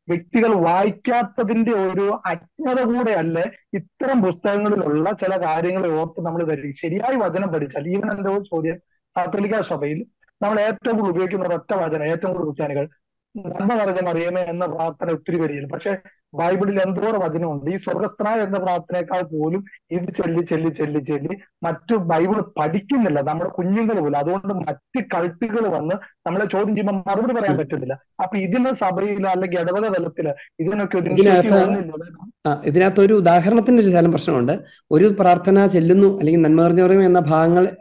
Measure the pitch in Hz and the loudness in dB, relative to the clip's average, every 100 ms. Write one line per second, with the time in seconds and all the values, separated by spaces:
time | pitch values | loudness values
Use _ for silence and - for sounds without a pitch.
0 | - 175 170 240 226 208 165 175 208 - | -6 -6 -2 0 2 2 2 2 0 -2
1 | - 240 240 - 214 226 226 220 190 185 | -2 0 0 -4 -2 0 0 0 0 0
2 | 196 208 185 170 - _ 294 254 247 240 | -2 -2 -4 -8 -10 _ -4 0 0 0
3 | 233 196 160 160 190 - _ 196 - _ | 0 0 -2 -2 -4 -8 _ -10 -10 _
4 | 269 262 185 175 208 202 208 202 165 151 | -2 2 0 0 -2 -2 0 -2 0 0
5 | 165 208 190 190 175 160 170 185 180 156 | -2 -2 -2 -2 -2 -2 -2 -2 -2 -2
6 | 160 - 165 165 165 151 143 139 165 180 | -4 -6 -6 -4 -4 -4 -6 -8 -6 -4
7 | 233 269 196 160 190 160 147 131 151 196 | -2 -2 -2 -2 -4 -4 -6 -8 -6 -4
8 | 214 202 196 196 202 165 165 170 _ _ | -4 -4 -4 -4 -4 -6 -4 -6 _ _
9 | _ - 175 202 202 220 180 156 147 156 | _ -6 -4 -2 -2 -2 -4 -4 -6 -6
10 | 240 _ _ _ 202 214 208 202 247 220 | -10 _ _ _ -2 0 -2 -2 -4 -2
11 | 202 170 185 190 180 170 - 202 165 156 | -2 -2 -2 -4 -4 -6 -4 -4 -2 -4
12 | 151 165 185 180 156 143 151 143 151 _ | -4 -4 -4 -4 -6 -6 -4 -4 -6 _
13 | _ _ _ 220 180 - 196 233 202 185 | _ _ _ -14 -12 -4 -2 0 0 -2
14 | 180 165 170 180 175 170 180 - 165 151 | -2 -2 -2 -2 -4 -4 -6 -4 -6 -4
15 | 170 160 - 175 160 143 139 160 202 196 | -6 -6 -4 -2 -2 -4 -10 -8 -6 -6
16 | - _ _ 147 170 185 196 196 190 175 | -10 _ _ -4 -2 0 0 0 -2 -2
17 | 214 220 175 156 170 147 139 185 - 180 | -2 -2 -2 -2 -4 -4 -4 -6 -6 -4
18 | 202 - 208 226 202 196 185 175 170 180 | -6 -4 -4 -2 -2 -2 -2 -4 -4 -6
19 | 180 185 175 156 156 180 196 - _ 175 | -4 -4 -4 -4 -2 -4 -8 -18 _ -6
20 | 180 185 170 165 170 160 160 151 151 147 | -6 -6 -2 -2 -2 -2 -2 -4 -4 -4
21 | 135 147 147 196 - _ 170 165 - 226 | -4 -6 -6 -10 -12 _ -6 -6 -2 -2
22 | 170 165 180 214 - - 151 180 - 277 | 0 0 2 0 -4 -4 -2 -2 -2 0
23 | 208 147 143 160 156 - 180 202 226 214 | 0 0 -2 -4 -6 -4 -2 0 0 -2
24 | 220 143 147 190 196 196 151 139 _ 262 | -2 -2 -2 -4 -4 -6 -6 -10 _ -8
25 | 208 180 175 170 226 220 214 160 151 185 | -4 -4 -4 -4 -6 -2 -2 -2 -4 -6
26 | - _ - 180 208 190 208 208 202 196 | -8 _ -6 -4 -2 -2 -2 -2 -2 -4
27 | 185 196 226 240 - 147 143 151 127 135 | -2 -2 0 -2 0 -2 -2 -6 -6 -10
28 | _ _ 185 208 190 240 254 262 196 180 | _ _ -6 -4 -2 0 0 0 -2 -2
29 | 202 202 190 185 185 175 170 190 220 190 | -4 -2 -2 -2 -2 -2 -2 -2 -2 -2
30 | 170 170 156 143 - _ 160 208 196 190 | -4 -4 -6 -6 -12 _ -4 -2 -2 -2
31 | 170 - 196 180 214 196 190 202 170 156 | 0 4 6 6 6 4 4 0 -4 -10
32 | 170 - - _ 151 147 - 151 190 196 | -14 -16 -20 _ -4 -2 0 2 4 6
33 | 196 214 170 175 175 233 214 247 202 175 | 6 6 6 6 6 4 6 6 6 4
34 | 170 156 160 143 120 175 - _ _ 151 | 4 2 0 0 0 -2 -6 _ _ 4
35 | 202 202 185 175 175 196 196 175 165 185 | 6 6 4 4 6 6 6 4 6 6
36 | 196 196 156 170 156 160 170 170 180 190 | 6 4 2 4 6 6 6 4 4 6
37 | 190 180 156 160 165 175 185 - | 6 4 4 4 4 4 2 0